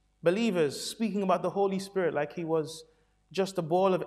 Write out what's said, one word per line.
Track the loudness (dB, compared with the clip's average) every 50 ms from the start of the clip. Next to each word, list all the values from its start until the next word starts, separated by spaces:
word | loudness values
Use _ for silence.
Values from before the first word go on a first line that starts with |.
| _ _ _ _ 0
believers, | 0 2 2 2 2 2 2 2 0 0 -4
speaking | -8 -8 -6 -4 -2 -2 0 0
about | 0 2 2 2 0
the | 0
Holy | 0 2 0 2 0 -2
Spirit | -6 -4 -2 -2 0 0 0
like | 0 -2 -4 -4
he | -6 -4
was | -2 0 0 -2 -2 -6 -14 -18 -20 _ _ _ _ _ _ _ -8
just | -4 -2 -2 -2 -2 -4
a |
ball | -2 0 2 4 4 4 4
of | 2 0